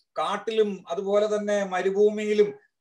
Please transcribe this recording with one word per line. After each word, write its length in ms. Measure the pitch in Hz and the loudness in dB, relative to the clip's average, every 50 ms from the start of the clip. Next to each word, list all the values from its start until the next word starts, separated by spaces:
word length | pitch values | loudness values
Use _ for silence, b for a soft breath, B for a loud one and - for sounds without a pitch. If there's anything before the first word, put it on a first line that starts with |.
| _ _ - - | _ _ -6 -4
കാട്ടിലും 640 | - - 202 208 - 226 220 220 214 208 190 - - - | -4 -2 -4 -4 -4 -2 0 2 2 0 -2 -8 -8 -8
അതുപോലെ 480 | 170 190 196 196 202 208 208 214 208 | -6 -4 -2 0 2 2 2 2 0
തന്നെ 260 | 202 202 202 208 202 196 | -2 -2 -2 -2 -2 -2
മരുഭൂമിയിലും, 920 | 190 185 180 180 190 190 202 208 214 208 214 214 208 214 208 202 - - - b b b _ | -2 -2 -2 -2 0 2 4 2 2 2 0 -2 0 2 2 2 2 -2 -10 b b b _